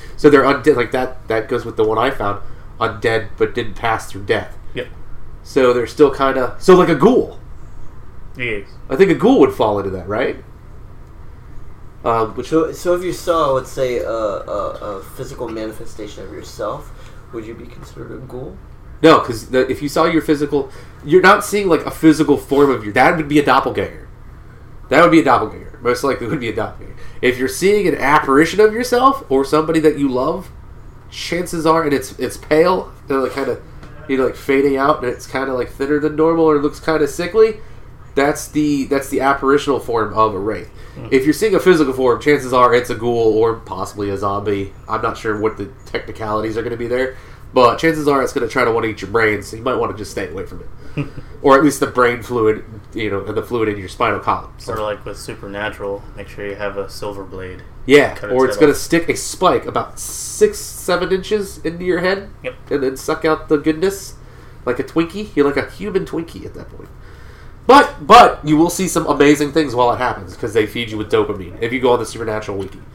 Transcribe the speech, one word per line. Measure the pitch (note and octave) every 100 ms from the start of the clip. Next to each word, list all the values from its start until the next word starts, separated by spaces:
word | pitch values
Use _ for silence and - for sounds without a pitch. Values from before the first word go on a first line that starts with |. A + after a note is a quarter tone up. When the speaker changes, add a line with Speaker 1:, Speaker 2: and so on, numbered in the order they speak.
| - -
Speaker 1:
So | D3+
they're | C#3
undead, | C3 C3+ D3 B2
like | A#2
that. | B2+ B2+ - -
That | A2 G#2+
goes | A#2+ A2+
with | A2
the |
one | A2 A2
I | C3
found, | - G#2 G2+ - - - -
undead | A2 G#2 A2+ A2+ G2 -
but | A2
didn't | A#2+ A2 F#2
pass | A#2 A2 -
through | G2
death. | G2 G#2+ - - -
Speaker 2:
Yep. | A#2+ - - - - - -
Speaker 1:
So | - C#3 B2
they're | B2 A2+
still | - C#3
kinda, | C3+ C3+ C3 B2 -
so, | - F3+
like, | E3+
a | D3
ghoul. | A3 A#3+ - - - - - - - - - - - C3
Speaker 2:
Yes. | A#2+ G2+ - - -
Speaker 1:
I | C3+
think | F#3+
a | D3
ghoul | G3+ C4
would | B2
fall | - A2 G#2
into | F#2+
that, | F#2 F2+
right? | G#2+ C#3 - - - - - - - - - - - - - - - - -
Um, | A#2 A#2 A2 B2+
which | B2
Speaker 3:
So, | D#3 D#3
so | - F3+ F3
if |
you | F3+
saw, | - - E3 D3
let's | C3 C3
say, | C3+ B2+ A#2+
a, | -
a, | A2+ G#2+ F#2+ - G2+ F#2 - G#2 F#2+
a |
physical | - - B2+ C#3 A#2
manifestation | A2 A2 A2 A2+ - G#2 G#2+
of | F#2+
yourself, | - - - G#2 C#3 - - - - -
would | A#2 A2
you |
be | - -
considered | - C3 - -
a | B2+
ghoul? | C3 B2 D3+ - - - - -
Speaker 1:
No, | D#3+ D3
'cause | - A2+ -
the, | B2+ C3
if | -
you | C#3+
saw | F3 E3+
your | D#3+
physical, | D3+ C#3+ C#3+ D3 - - - - C#3+
you're | F3+
not | F#3 G#3 -
seeing, | G#3 F#3+
like, | D#3 C3+
a |
physical | - D#3+ D3 C#3+ C#3
form | - C#3 C#3
of | A#2
your, | G#2
that | A2+ D3 E3+
would | D3
be | D3
a | C3+
doppelganger. | C3 B2+ G#2 F#2 - - - - - - - - - -
That | C#3
would | E3+
be | E3
a |
doppelganger. | C3+ A2+ A2 F#2 - -
Most | A#2+ A#2+
likely | C#3 B2 A#2
would | -
be | A#2
a | G#2+
doppelganger. | G2+ - - - - -
If | B2+ A#2+
you're | C3
seeing | - F#3 G#3 F3+
an | C#3
apparition | C3 D3+ C#3 C3+ E3 F#3
of | G#3+
yourself | A3 B3 B3 C4+ C4+ -
or | C3+ C3+
somebody | D3+ D#3 D#3+
that | D3+ C#3+
you | C#3
love, | B2+ C#3+ F#3+ - - - - - - -
chances | - - E3+ F3 E3+ D#3
are, | E3
and | D3+
it's, | C3+ - -
it's | - -
pale, | - D3+ F3 F#3 - - -
they're, | C3+
like, | B2+
kinda, | C3+ B2+ A2 - - - - -
you | C3
know, | A#2+
like, | -
fading | - C#3 C#3 C3+
out, | C#3 -
and | A#2+
it's | - -
kinda, | C3 C3
like, | B2+ A2
thinner | - C#3 D3
than | D3+ D3+
normal, | D#3+ E3 D#3+
or | D3
it |
looks | C#3+ -
kinda | - D#3 C#3+
sickly, | - F3 A3 A3 G#3+ - - - - - C3+
that's | C#3+ D3 -
the, | D3 D3+ C#3+ B2+
that's | C#3 -
the | C3+
apparitional | C3+ C#3 C3+ C#3+ C#3+ A#2+
form | A#2+ A2+ G#2+
of | G#2 A2 G2
a |
wraith. | G#2 G2+ - - - -
Speaker 2:
Hmm. | A#2
Speaker 1:
If | C3+
you're | C#3+
seeing | D3 A3 F#3
a |
physical | F#3 E3 C3+
form, | B2+ B2+ A#2
chances | D3 C#3 B2+
are | B2 B2
it's | A#2+ B2
a | G#2+
ghoul | A#2+ A#2 A2+
or | G#2+ A2+ A2
possibly | - F#2 G2 G#2 G2+
a | F#2+
zombie. | G2+ G2+ G#2 G2+ G2 - -
I'm | G#2+
not | A2+ -
sure | A2+ G#2
what | A2 G#2+
the | G2+ - -
technicalities | A2+ - G#2+ G#2+ G#2+ A2+ A2
are |
gonna | A#2 A#2+
be | A#2+
there, | B2 C3 - - - -
but | C3 A#2+ A2+
chances | D#3+ D#3 D3
are | C#3
it's | B2
gonna | C3+ A2+
try | C3+ A#2
to |
wanna | A2+ A2
eat | G#2
your | F#2
brains, | A2+ A2 G2+ -
so | A2
you |
might | B2+ A#2
wanna | G#2+ G2
just | G2+
stay | A2+ F#2
away | F2+ F2
from | F2+
it. | - - - - C#3
Speaker 2:
<laughs> | C3+ - -
Speaker 1:
Or | C#3+ C#3
at |
least | D3+ C#3
the | C3
brain | B2 A#2+ A#2+
fluid, | A2+ B2 A2 G#2+ - G#2+ -
you | - G#2+
know, | G2 G2
and | G#2+
the |
fluid | - A#2+ G#2+
in | G2+
your | F#2
spinal | - A#2 G2+
column. | - G2 - -
So. | -
Speaker 2:
Or | A2
like | G#2+ G2+ A2
with | G2
Supernatural, | - A2 G2+ G2+ G#2+ - G2+ G2+ - -
make | -
sure | - G2+
you |
have | G2+ G2+ G2
a | F#2+
silver | - G#2+ G2
blade. | F#2 F#2 F#2 F2+ - - -
Speaker 1:
Yeah, | C#3+ A#2+
Speaker 2:
Cut | - G#2
Speaker 1:
or | B2+ C3
Speaker 2:
its |
Speaker 1:
it's | -
Speaker 2:
head |
Speaker 1:
gonna | D3
Speaker 2:
off. | C3
Speaker 1:
stick | - E3+ D#3
a | A#2+
spike | - - F#3 A#2+ -
about | - - -
six, | - - - - G#3 -
seven | - - - F3 F3+
inches | F#3 F#3 G#3+ G3 - E3
into | F3
your | F3+ E3+
head, | F#3 G3 G#3 -
Speaker 2:
Yep. | B2+ - -
Speaker 1:
and | C#3+
then | C3+ C3+
suck | - D#3 D#3
out | D#3 -
the | D3+
goodness | D#3 D#3 F#3+ G3 - - - - - - B2
like | A#2+
a |
Twinkie. | B2+ D#3+ E3 G3+ G#3 D3
You're | C#3+
like | C#3
a | -
human | - G3+ F#3 D#3+
Twinkie | E3 E3 - -
at |
that | - -
point. | - - - - - - - - - -
But, | C#4 - - D3
but | A#3 F#3 - D3+
you | D3+
will | E3+
see | - F3+
some | E3 D#3
amazing | C#3 D3 D3 C#3+
things | D#3 C#3+
while | A#2+ B2
it | A2
happens, | B2 G#2 F#2 -
'cause | A#2
they | A2 G#2+
feed | A#2+ A2
you | G#2+
with | G#2
dopamine | A2+ G#2 F#2+ F2 F#2
if | A#2
you | B2+
go | B2
on | A#2+
the | A2
Supernatural | A2+ A2 G#2+ G#2+ G2
wiki. | F#2 - -